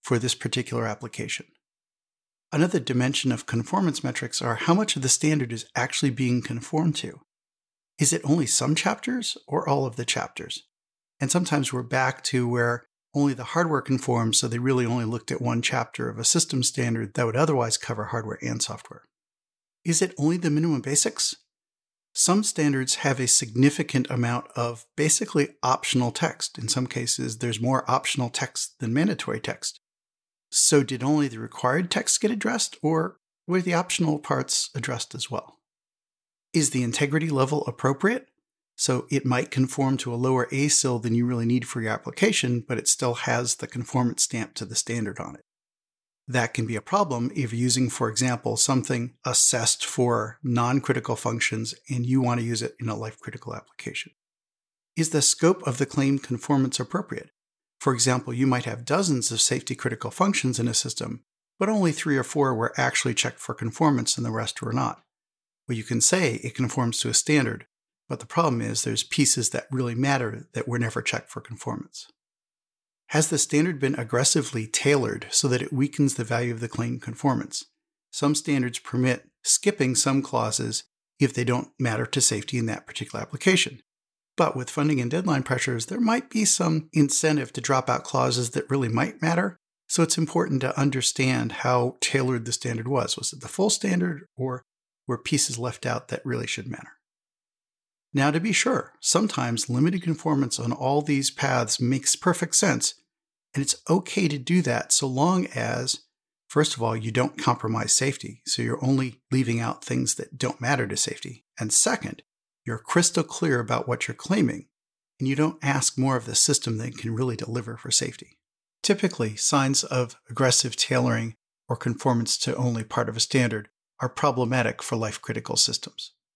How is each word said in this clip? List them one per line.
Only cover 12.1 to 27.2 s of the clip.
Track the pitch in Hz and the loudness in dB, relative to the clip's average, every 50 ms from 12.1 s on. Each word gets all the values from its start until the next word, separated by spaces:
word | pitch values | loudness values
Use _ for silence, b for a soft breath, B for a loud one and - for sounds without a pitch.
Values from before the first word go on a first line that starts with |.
| 131 - - | -2 -4 -4
to | - - 127 123 | -2 0 0 0
where | 120 120 120 117 120 120 120 - _ _ _ _ _ - | 2 2 2 2 0 0 -2 -6 _ _ _ _ _ 0
only | 143 143 143 | 0 2 2
the | 127 120 120 | 0 -2 -6
hardware | - - 165 175 165 151 131 | -2 0 0 2 2 0 0
conforms, | - - 131 127 - - 123 117 113 113 104 - | 0 0 -2 0 0 0 0 2 2 2 2 2
so | - | 0
they | 120 117 120 | 0 -2 0
really | 123 135 131 127 123 | 0 2 2 2 2
only | 117 123 123 117 | 2 0 0 -2
looked | 110 120 117 - - | -2 -4 -6 -4 -6
at | - - | -4 -2
one | 123 120 120 117 | 0 0 0 0
chapter | 120 - - 127 117 - - - 120 120 | 0 0 0 0 -2 -2 -4 -6 -6 -6
of | 107 110 | -4 0
a | 113 | 0
system | - - 170 - - - 127 | 2 4 2 2 2 0 0
standard | 127 - - - 123 120 113 113 113 101 - | 0 0 0 0 0 0 0 -2 -4 -4 -2
that | - 123 | 0 0
would | 113 110 | 0 2
otherwise | 131 160 160 147 127 117 113 - - | 2 2 2 2 2 2 0 0 -2
cover | - - 120 107 104 | -2 -4 -6 -6 -6
hardware | - - 117 107 104 104 - | -4 -4 -6 -4 -6 -8 -6
and | 123 120 117 - | -6 -6 -4 -4
software. | - - 104 - - - - - - _ _ _ _ _ _ _ _ _ _ _ _ _ _ _ - | -4 -6 -6 -10 -14 -18 -20 -20 -20 _ _ _ _ _ _ _ _ _ _ _ _ _ _ _ -2
Is | 170 165 - | 0 2 2
it | 190 180 - - | 2 0 0 0
only | 143 156 175 | 0 2 2
the | 180 170 160 | 2 0 0
minimum | 147 151 160 170 151 127 | 2 2 2 2 0 0
basics? | - 135 147 139 - 226 - - - - - - _ _ _ _ _ _ _ _ _ _ _ _ _ _ - | -2 0 0 0 0 0 0 -2 -2 -4 -4 -8 _ _ _ _ _ _ _ _ _ _ _ _ _ _ -2
Some | - - - 180 208 208 | 0 2 4 4 4 2
standards | - - - 156 147 139 131 131 127 - | 0 0 2 2 2 2 2 0 -2 -2
have | - - 143 135 127 | 0 0 0 0 2
a | 127 | 2
significant | 120 - - 135 110 110 117 131 143 143 - 156 - - 131 123 - | 2 2 2 2 0 4 6 6 6 6 2 -2 0 0 0 0 0
amount | 127 120 120 120 120 123 - - | 0 0 0 0 0 -2 -4 -6
of | - 120 120 120 117 113 - _ _ | -4 -4 -4 -4 -4 -8 -14 _ _
basically | - 147 156 - - 226 - - 156 139 - - _ | 0 2 2 2 2 0 0 0 0 0 0 -2 _
optional | - 127 131 131 - - - 127 123 120 | 0 2 2 2 0 0 2 2 2 2
text. | 113 - 170 156 - - - - - - | 0 0 -2 -2 -2 -4 -8 -8 -6 -6
In | 117 110 | -4 -2
some | - 131 127 | -2 -2 -2
cases, | 120 - 131 123 117 - - | -2 -4 -4 -2 -2 -2 -2